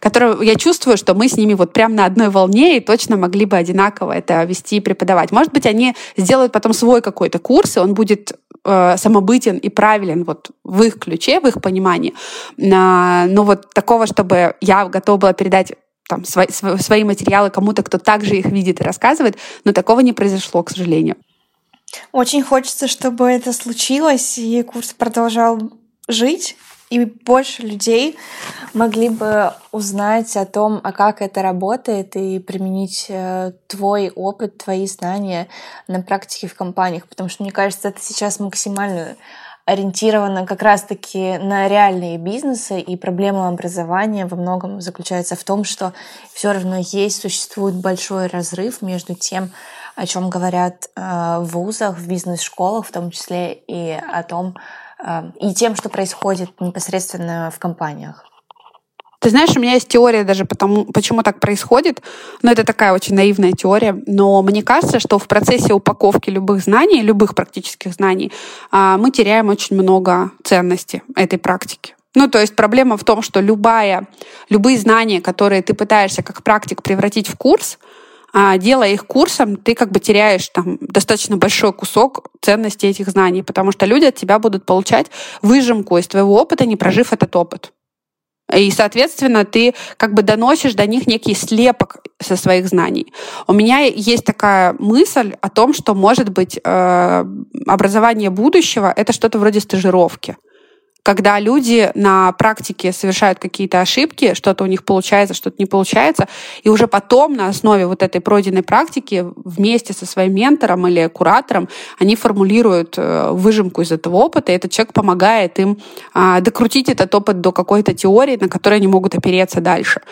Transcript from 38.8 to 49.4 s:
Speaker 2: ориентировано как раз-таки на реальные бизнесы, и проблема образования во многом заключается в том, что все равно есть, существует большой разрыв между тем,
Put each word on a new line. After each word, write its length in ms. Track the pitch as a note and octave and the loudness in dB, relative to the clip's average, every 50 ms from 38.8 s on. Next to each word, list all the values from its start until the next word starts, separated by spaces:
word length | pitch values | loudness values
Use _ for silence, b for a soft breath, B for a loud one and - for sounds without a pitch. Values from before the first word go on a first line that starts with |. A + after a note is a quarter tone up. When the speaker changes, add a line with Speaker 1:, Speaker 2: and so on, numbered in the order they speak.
| G3+ G3+ F#3 E3+ D#3+ - - B B B B B B B B B B | -6 -6 -6 -8 -10 -10 -14 B B B B B B B B B B
Speaker 2:
ориентировано 800 | - G3 G3 G3 G3 F3+ - G#3+ A3 G#3+ G#3+ G3+ G3 F#3+ F#3 F#3 | -4 -2 -2 -2 -6 -4 -2 0 0 0 0 0 -2 -4 -6 -6
как 160 | F#3 G3+ G3 | -6 -6 -2
раз-таки 760 | G#3 G#3+ G3+ G3 - - G3+ - - - - F#3+ F#3+ F#3 F#3 D#3+ | 2 2 2 2 0 -8 -12 -12 -12 -12 -8 -6 -4 -4 -4 -4
на 300 | F#3+ G3 G3+ G3 G3 G3 | -4 -4 -2 -2 0 0
реальные 500 | G3+ G#3 G#3 G3 F#3 F3+ F3 E3+ E3+ E3 | 2 4 2 2 2 -2 -6 -8 -8 -8
бизнесы, 640 | E3 F#3 G#3+ B3+ D4+ C#4 B3+ A#3 - - G3+ F3+ | -8 -8 -8 -6 -6 -6 -6 -6 -8 -8 -10 -10
и 160 | - F3+ F3+ | -8 -8 -10
проблема 520 | F3+ - F#3+ F3+ F3 G3+ G3 G3 F#3+ F#3 F3+ | -8 -8 -8 -4 -2 -2 -2 -2 -2 -4 -4
образования 760 | F3 F3 - F3 F3 F3+ E3+ E3 F3 F#3+ G#3 A3 G#3+ G3+ F#3 | -6 -6 -8 -10 -8 -8 -6 -4 -4 -2 -2 -2 -4 -6 -8
во 100 | F3+ F3+ | -8 -8
многом 440 | F3 F3 F3+ F#3 F#3 F#3 F#3+ G3+ G3+ | -8 -6 -6 -6 -6 -8 -10 -12 -12
заключается 560 | F3 F#3 F3+ - F3 - F#3 F3+ F3 - F3+ | -12 -14 -14 -14 -10 -8 -6 -6 -6 -8 -10
в 80 | - - | -10 -8
том, 200 | - G3 G#3 G3+ | -6 -6 -4 -4
что 300 | - - - G3 F#3 F3+ B B B B B B B B | -6 -8 -8 -10 -10 -10 B B B B B B B B
все 180 | - - G#3 | -6 -4 -4
равно 240 | G3+ F#3+ F3+ F#3 F#3 F#3 | -4 -4 -4 -6 -6 -6
есть, 440 | F3+ F3+ - G3 G3 G#3 G#3 - | -6 -6 -4 -4 -4 -4 -4 -6
существует 520 | - G3 - - - - - G#3+ G3 G3 F3+ | -8 -8 -8 -8 -10 -10 -8 -6 -4 -4 -4
большой 520 | F#3 F#3 F#3+ F#3 F#3 - - G3 F#3+ F#3 | -4 -4 -4 -4 -6 -6 -8 -6 -6 -6
разрыв 560 | F3+ F3+ F3+ F3 - F3 F3 F#3+ A#3+ A#3+ - | -6 -6 -8 -8 -8 -8 -8 -8 -8 -8 -10
между 320 | G#3+ F#3 F#3 F3 - - F3 | -10 -8 -8 -8 -10 -10 -12
тем, 360 | F3+ - - G3+ F#3 | -10 -10 -8 -8 -8